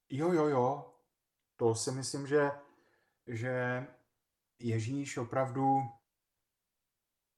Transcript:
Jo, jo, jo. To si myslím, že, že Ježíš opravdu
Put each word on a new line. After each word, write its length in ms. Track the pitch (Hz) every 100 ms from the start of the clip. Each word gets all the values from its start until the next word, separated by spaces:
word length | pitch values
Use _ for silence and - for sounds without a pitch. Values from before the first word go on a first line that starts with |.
| _
Jo, 220 | 135 170
jo, 140 | 170 151
jo. 480 | 131 127 143 - - _ _ _ _ _ -
To 180 | 120
si 160 | 113 -
myslím, 340 | 131 127 143 135
že, 240 | 147 143 143 - _ _ _ _ _ -
že 600 | 113 127 127 123 127 139 - _ _ _ _ _ _
Ježíš 580 | 117 113 110 139 139 139
opravdu 640 | 117 131 127 131 135 135 127 - _ _ _ _ _ _ _ _ _ _ _ _ _